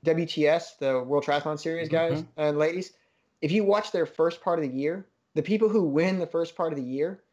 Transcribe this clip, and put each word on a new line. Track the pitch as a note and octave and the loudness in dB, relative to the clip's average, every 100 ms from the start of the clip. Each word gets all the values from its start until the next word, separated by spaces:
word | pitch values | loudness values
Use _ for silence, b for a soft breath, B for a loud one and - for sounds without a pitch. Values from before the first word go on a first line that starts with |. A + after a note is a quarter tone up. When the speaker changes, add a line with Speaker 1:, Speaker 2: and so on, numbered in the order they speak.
Speaker 1:
W | D#3 D#3+ D#3+ | 2 0 0
T | - D3 | 2 2
S, | E3 E3 - | 2 -2 -4
the | C3+ C3 | -2 -2
World | B2+ C#3+ | 0 -2
Triathlon | C#3+ D3 D3+ D3+ | 0 -2 -2 -6
Series | E3 E3 D#3+ | -4 -4 -2
guys | D#3+ E3 D#3 | 0 0 -2
Speaker 2:
Mm-hmm. | E3+ - | -6 -2
Speaker 1:
and | D3+ D3 | -2 2
ladies, | D#3 F3 F#3+ _ _ _ _ _ | 0 -2 -8 _ _ _ _ _
if | D3+ | 0
you | G3 | 2
watch | G3+ G#3 G#3+ | 4 2 2
their | F#3 D#3+ | 0 -2
first | - E3 E3 | 2 0 0
part | - E3+ | -2 0
of | D3 | -2
the | B2+ | -2
year, | C#3+ F3+ F#3+ _ _ D#3 | -4 -4 -10 _ _ -6
the | |
people | D3+ G#3+ A3 | 0 2 4
who | G#3+ | 4
win | E3+ C#3 F3+ F#3 | 2 2 2 0
the | E3+ | -2
first | E3+ E3 - | -2 -4 -2
part | E3 | -4
of | D3 | -2
the | B2 | -6
year | C3 D#3+ F#3+ _ | -2 -4 -4 _